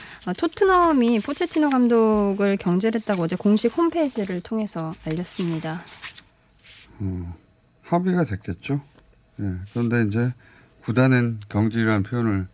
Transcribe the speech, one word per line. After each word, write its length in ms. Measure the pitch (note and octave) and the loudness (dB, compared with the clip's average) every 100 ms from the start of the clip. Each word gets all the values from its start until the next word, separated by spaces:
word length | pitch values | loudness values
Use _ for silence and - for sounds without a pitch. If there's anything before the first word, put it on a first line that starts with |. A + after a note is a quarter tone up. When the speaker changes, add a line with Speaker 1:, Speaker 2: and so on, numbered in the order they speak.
| - - F#3+ | -18 -12 -8
Speaker 1:
어, 60 | |
토트넘이 840 | F#3 E4 - F#4+ F4+ E4+ C#4 A#3 A3+ | -4 -4 2 4 6 4 4 4 2
포체티노 500 | A#3+ D4 F4 D#4+ D4 | -2 -4 -2 0 2
감독을 840 | B3+ A#3+ A#3 A3 G#3+ G3+ G3 G3+ G3 | 4 4 4 4 4 2 2 0 0
경질했다고 680 | F3+ F3+ A3 A3+ G#3+ F#3+ | 0 0 0 -2 -2 -2
어제 120 | E3 F#3 | -2 0
공식 400 | G3+ G#3+ A#3 - | 2 4 2 2
홈페이지를 640 | E4 E4 D4 A#3 G3 F3+ | 0 2 -2 -2 -4 -6
통해서 540 | - A3 G#3 E3+ D#3+ F3+ | -6 -6 -6 -6 -8 -8
알렸습니다. 800 | D#3+ D#3+ F3+ - E3+ D#3+ D#3+ E3+ - - - - - _ _ _ - - - - | -6 -6 -6 -4 -4 -4 -6 -10 -12 -18 -18 -20 -20 _ _ _ -20 -20 -20 -10
Speaker 2:
음, 320 | G2 F2+ E2+ E2+ _ _ _ _ | -8 -6 -10 -14 _ _ _ _
합의가 420 | - F3 F#3 F3+ A#2 | -4 -2 0 0 0
됐겠죠. 560 | G2 - F2 - C#3+ - _ _ _ _ - | -4 -8 -10 -4 -6 -6 _ _ _ _ -8
예, 100 | G2+ F2+ G2 | -6 -6 -8
그런데 300 | A#2+ A#2 A#2 G#2+ | -4 0 0 0
이제 240 | A2 B2 - - - _ _ | 0 -2 -4 -16 -20 _ _
구단은 560 | - A2+ C3 B2+ A#2+ A2 G#2 | -2 2 4 4 2 -4 -4
경질이라는 540 | G#2 A2 A#2 A2 G#2+ | 0 0 2 2 2
표현을, 440 | F#2+ B2 A2+ F#2+ F#2 | 0 -2 0 0 -4